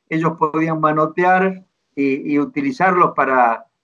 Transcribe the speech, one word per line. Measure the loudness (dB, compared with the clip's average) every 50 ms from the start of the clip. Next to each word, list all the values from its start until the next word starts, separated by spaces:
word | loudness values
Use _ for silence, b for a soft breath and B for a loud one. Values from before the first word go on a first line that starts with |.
| _ _
ellos | -6 -2 -2 -2 -2 -2
podían | -4 -2 -2 -2 -2 -2 -2 0
manotear | 0 0 2 2 0 -2 0 0 2 2 2 2 2 0 -2 -6 -14 _ _ _ _ _ _
y, | -4 -2 -2 -2 -2 -4 -2 -2
y | -2
utilizarlos | -2 -2 -4 -4 -4 -4 -2 0 0 2 4 2 2 2 2
para, | 0 -2 0 2 2 2 2 2 -2 -8 _ _ _